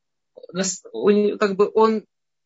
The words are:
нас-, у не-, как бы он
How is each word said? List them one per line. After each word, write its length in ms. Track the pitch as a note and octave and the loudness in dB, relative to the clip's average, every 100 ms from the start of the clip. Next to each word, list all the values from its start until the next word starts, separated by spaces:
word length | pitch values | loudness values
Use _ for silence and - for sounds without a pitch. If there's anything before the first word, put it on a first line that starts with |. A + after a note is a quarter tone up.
| _ _ _ - - | _ _ _ -20 -12
нас-, 320 | F3 F#2+ - - | -6 -6 -8 -12
у 180 | - D#3 | -2 2
не-, 260 | G#3 G#3 - | 2 2 -2
как 180 | G#3+ F#3+ | -4 0
бы 160 | G#3 | 0
он 320 | - A3 A3 - _ _ _ | 2 2 0 -6 _ _ _